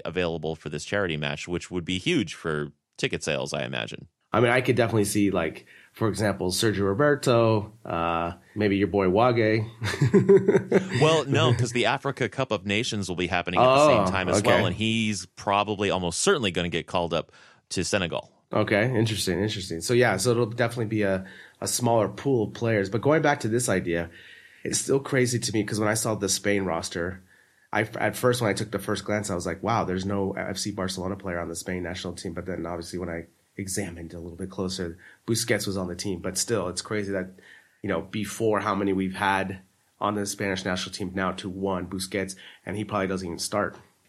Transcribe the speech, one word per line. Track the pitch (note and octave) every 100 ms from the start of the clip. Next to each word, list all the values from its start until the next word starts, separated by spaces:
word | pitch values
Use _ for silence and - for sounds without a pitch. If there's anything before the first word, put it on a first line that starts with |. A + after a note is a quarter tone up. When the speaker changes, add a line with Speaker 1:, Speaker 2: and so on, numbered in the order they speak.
| -
Speaker 1:
available | E2 E2+ E2 D#2 D#2+
for | D2+
this | D2+ -
charity | G2+ F#2 D2+
match, | D2 D2+ -
which | F2 -
would | F2+ E2
be | F2+
huge | D#3+ E3+ F2 -
for | E2 D2+ D2 - _ -
ticket | C#3 D#2+
sales, | - C#2 D2
I | D2
imagine. | B1 B1 A1+ - - _ _
Speaker 2:
I | A2
mean, | A#2+
I | B2+
could | B2+ B2
definitely | A2+ A2+ G2+
see, | G#2+ G2+
like, | F2+ D#2+ - - - -
for | - A2+
example, | F#2 G#2+ F#2+ F2+
Sergio | - A2+ G2 G2
Roberto, | G2 D3 D3 C#3 A#2 A2+ A2 G2 - -
uh, | E2+ E2+ E2 E2+ F2+ - G#2
maybe | G#2 G2
your | G2
boy | G2+ F#2
Wage. | G2 B2 A#2+ A2 A2+ A2
<laughs> | - - - C3+ G3 F#3 G3 G3 - - F#3+ - B2
Speaker 1:
Well, | D#3 D#3+ C3+
no, | C#3 D#3
'cause | B2 A#2+
the | A#2+ G#2+
Africa | C#3 C#3 - A#2
Cup | - C3
of | G#2 G2+
Nations | G#2 B2 G#2 F#2
will | F2
be | F2
happening | F2+ F2 F2+
at | B2+
the | C3+ D3+
same | A#2
Speaker 2:
Oh, | F#2+
Speaker 1:
time | F#2+ F#2
as | G#2
Speaker 2:
okay. | -
Speaker 1:
well, | - F#2
and | G2+
he's | A2 A2+ G#2+ G2 F#2 -
probably | - G2+ G2+ G2 G2+
almost | F2+ F2 -
certainly | G3 F3 G#2
gonna | F2+ E2+
get | E2 -
called | F#2 E2+
up | D#2+ - - - _ _
to | G2
Senegal. | E2+ G#2 F2 - - _ _
Speaker 2:
Okay, | G#2+ G2+ G2+ B2 A2+
interesting, | G#2+ G2+ - F2
interesting. | G#2+ G#2 F2 E2
So, | -
yeah, | A#2+ A#2+ F#2+
so | B2
it'll | A#2 A2
definitely | A#2+ A2+ B2 G#2+
be | A2
a, | G2 F#2+ F#2+ - - _
a | G2+
smaller | - A#2+ A#2 G#2
pool | G#2+ C#3 B2 G2
of |
players. | - A#2 A2 F#2+
But | G#2+
going | C3+ D#3+
back | D3+ C#3+
to | A2+
this | A#2 B2
idea, | F#2+ F2 E2+ E2+ - - - - -
it's | - -
still | - C3+
crazy | - C3+ B2 A#2+
to | -
me | G#2+
'cause | G#2 G#2+
when | G#2+
I | A2+
saw | A#2
the | G#2 G2
Spain | - G2+ G2+
roster, | F#2+ E2 F#2 F2+ F2 F#2 - _ _ _ _
I, | G#2+
at | G#2+ - G#2+ G#2+
first, | B2+ A#2+
when | A2
I |
took | G2 G#2
the | G2
first | - G2+ F#2+
glance, | G#2 G2+
I | F2+
was | F2+
like, | E2+
"Wow, | G2+ A2+
there's | F2 F#2 G2
no | G2+ F#2+
F | F#2+ F#2+ F#2+
C | G#2
Barcelona | G2+ F#2 F#2 F#2 G2
player | F#2+ F2
on | E2
the | E2
Spain | F#2+ F2+
national | F2 F2 F2+
team." | F#2 F#2
But | F2 F#2
then | E2+ E2
obviously | F2 E2+ F2
when | E2+
I | E2 D#2+ _ _ -
examined | F#2+ G2+ F#2+ E2+ E2
a | F2
little | E2+ E2+
bit | F#2+
closer, | - F#2 F#2 E2+ E2+ - - -
Busquets | A2+ A#2 G#2 G#2
was | G2
on | F2+
the | F2+
team. | G#2 F2
But | F#2 F#2
still, | - A2 F2+
it's | F#2
crazy | - G#2+ G2
that, | G2 F#2 - - - _ _
you | G2
know, | E2
before | F#2 A2 G2+ - A2+ G2+
how | G#2 G2
many | G2
we've | F#2+ F#2+ F#2+
had | G2+ G2 F#2+ F#2+ - _ _ -
on | G2+ G#2
the | G2
Spanish | - G2+ F#2+ G2
national | F#2 -
team | - F#2 F#2+
now | F#2
to | F#2 G2
one, | F#2+ G2 F#2 F2+
Busquets, | F#2+ F#2 G2+ F#2+ - - - -
and | G2+
he |
probably | G#2 G#2 F#2+
doesn't | F#2+ F2+
even | D#2+
start. | - G#2 F#2 - - _